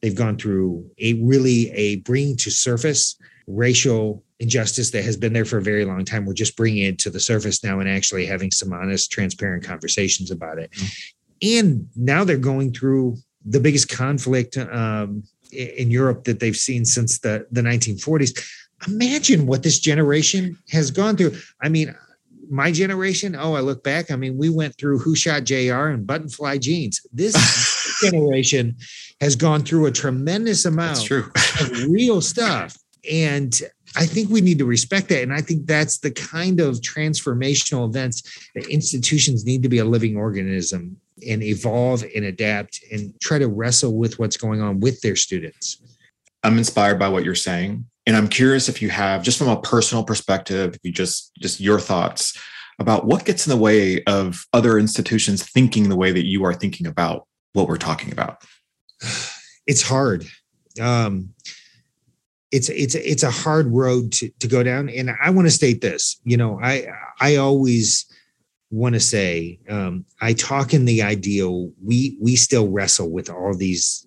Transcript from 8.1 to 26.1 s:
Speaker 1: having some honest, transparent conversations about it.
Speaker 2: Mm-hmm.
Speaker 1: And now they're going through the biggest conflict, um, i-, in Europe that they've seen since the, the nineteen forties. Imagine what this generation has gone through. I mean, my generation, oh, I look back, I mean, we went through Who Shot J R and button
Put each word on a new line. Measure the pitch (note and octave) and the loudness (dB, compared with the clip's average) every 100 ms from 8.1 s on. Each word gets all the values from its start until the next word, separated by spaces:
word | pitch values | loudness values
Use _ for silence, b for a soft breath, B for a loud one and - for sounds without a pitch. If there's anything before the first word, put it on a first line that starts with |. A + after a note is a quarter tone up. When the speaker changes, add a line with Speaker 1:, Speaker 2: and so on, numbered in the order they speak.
| F#2+ F2 | -2 -2
Speaker 1:
having | F#2+ F#2+ | -4 -2
some | - G2 | -2 -4
honest, | F2 F#2+ F#2+ - | -4 -2 -2 -2
transparent | - F#2+ - G2+ F2+ | -2 -4 -4 -4 -4
conversations | F2 E2+ E2 - F#2+ - F#2 | -8 -8 -4 -2 0 -2 -4
about | F2 E2 D#2+ | -10 -10 -12
it. | D#2+ | -12
Speaker 2:
Mm-hmm. | - F#2+ - - - _ - G3+ A#3 | -8 -10 -10 -16 -20 _ -4 0 4
Speaker 1:
And | G3+ B2+ - A#2 | 4 2 -2 -2
now | B2 D3+ G3 | 2 2 2
they're | C3+ | 2
going | B2+ C3+ C3+ | 0 0 -2
through | A#2+ C3+ C3+ B2+ A#2+ - _ G#2 | -2 0 2 0 -4 -12 _ -2
the | A2+ | 2
biggest | D3 C#3+ - | 4 2 0
conflict, | - C3 C#3+ B2+ C3 B2 C3+ | -2 -2 0 0 0 0 -4
um, | G#2 A#2+ A2+ G#2+ G#2 G#2 G#2 _ _ | -6 -2 -2 -2 -4 -6 -10 _ _
i-, | C3+ B2 - | -12 -10 -4
in | A#2+ | 0
Europe | A#2+ C3 B2 - | 2 2 0 -2
that | G#2+ | -2
they've | A2+ G#2+ | -2 -2
seen | - B2 A2+ | -2 0 2
since | - A#2 - | 2 0 -2
the, | A2+ G#2+ - | -2 -4 -4
the | A#2+ | -2
nineteen | A#2+ A#2+ A#2 G2 | 0 0 0 -2
forties. | - D#3 C3+ B B B B _ F#3 | 0 0 0 B B B B _ -6
Imagine | G#3+ B3 D4 C#4+ G3 C3 | -2 0 2 4 4 4
what | C3 | 2
this | D#3+ C#3 | 2 2
generation | D#3 D3 D3 D3 D3+ G3 F#3 E3 - | 2 2 4 2 2 0 -2 -6 -4
has | D#3+ C3+ | 0 0
gone | B2+ G#3+ G#3 | 0 2 2
through. | E3 B B _ | 2 B B _
I | D3 | 0
mean, | D#3+ D3 - _ _ _ - - | 0 0 -6 _ _ _ -20 -8
my | C#3 D3+ | -2 0
generation, | E3 F#3+ F#3+ F#3+ F#3 G3+ D3 | 0 0 0 -2 -2 -4 -4
oh, | D#3+ | -4
I | D3+ | -2
look | C3+ B2+ | -2 -2
back, | C#3 D3+ E3 | -2 -2 -2
I | C3 | -4
mean, | C3 C3 | -4 -2
we | D#3+ | 0
went | D#3+ D3+ - | 0 -2 -4
through | C#3+ C3+ | 0 0
Who | D#3+ D#3 | 2 0
Shot | E3+ D3 C3 | 0 -2 0
J | C3+ B2+ | 0 0
R | B2 D3+ | 0 -2
and | B2+ | -2
button | G2+ | -4